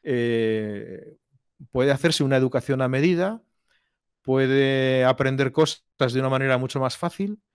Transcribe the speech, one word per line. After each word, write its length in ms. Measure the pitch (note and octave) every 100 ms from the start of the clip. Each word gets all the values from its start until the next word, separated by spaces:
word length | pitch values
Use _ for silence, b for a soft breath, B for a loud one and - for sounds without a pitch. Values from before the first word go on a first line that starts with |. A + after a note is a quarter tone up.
eh, 1120 | - B2 A#2+ A#2 A2+ A2 G#2+ G2+ - F#2+ - - _ _ _ _ C#3
puede 180 | B2+ C3+
hacerse 320 | C3+ E3+ -
una 140 | C#3 C3+
educación 460 | C3 B2+ - C3+
a 60 | C3
medida, 540 | C3 E3 E3+ F#3 A3+ _ _ _ _ _ _ _ _
puede 840 | - C3 C3 C3+ C3+ C3+ C3 C3
aprender 480 | B2+ B2+ C3+ C3+ C3+
cosas 300 | - D#3 - _ _
de 200 | C3 B2+
una 120 | C3
manera 260 | C3 C3+ B2+
mucho 240 | B2+ C#3
más 160 | C3 -
fácil 440 | E3+ - G3+ G#3+ _